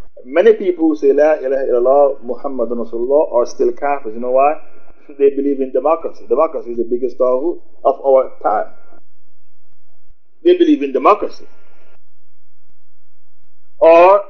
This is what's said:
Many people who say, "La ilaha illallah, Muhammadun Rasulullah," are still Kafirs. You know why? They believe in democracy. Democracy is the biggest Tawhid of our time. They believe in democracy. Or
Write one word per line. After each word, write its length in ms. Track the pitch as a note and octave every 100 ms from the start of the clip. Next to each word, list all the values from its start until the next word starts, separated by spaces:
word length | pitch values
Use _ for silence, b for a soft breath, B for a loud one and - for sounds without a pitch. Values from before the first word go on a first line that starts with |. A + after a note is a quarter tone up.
| - -
Many 300 | B2 D3 G#3+
people 340 | G#3+ G3 E3+ D#3+
who 80 | D3
say, 160 | C#3
"La 220 | C3+ D3+
ilaha 300 | D#3 C3 C3+
illallah, 560 | C3 A#2+ B2 C#3 C#3+ A2+
Muhammadun 640 | A#2+ A#2+ C#3+ C3 A#2 A#2+ A2
Rasulullah," 460 | A#2 B2 C#3 -
are 140 | A2+ A#2+
still 240 | - A#2+
Kafirs. 420 | A#2+ C#3+ C#3+ A2+
You 60 | A2+
know 120 | B2
why? 280 | B2+ C#3 D#3 - - - - - C#3+
They 120 | C#3
believe 300 | C#3 C#3+ C3+
in 100 | C3
democracy. 540 | C3 D#3 E3 B2 - G2+
Democracy 440 | A#2+ D#3+ C#3+ A2+
is 60 | A#2
the 60 |
biggest 340 | A2+ A#2+ B2+ A#2+
Tawhid 420 | B2+ B2+ D#3 - - -
of 160 | - C3+
our 280 | C3+ C3 B2+ -
time. 300 | - G#2+ F#2 - - - - - - - - - - - - - - - - -
They 140 | E3+ F3+
believe 260 | E3 C#3+
in 100 | C#3
democracy. 540 | C3 D3 G#3 A#2 - - - - - - - - - - - - - - - - - - - - - - - - -
Or 460 | D#3+ E3+ F3+ G3+ -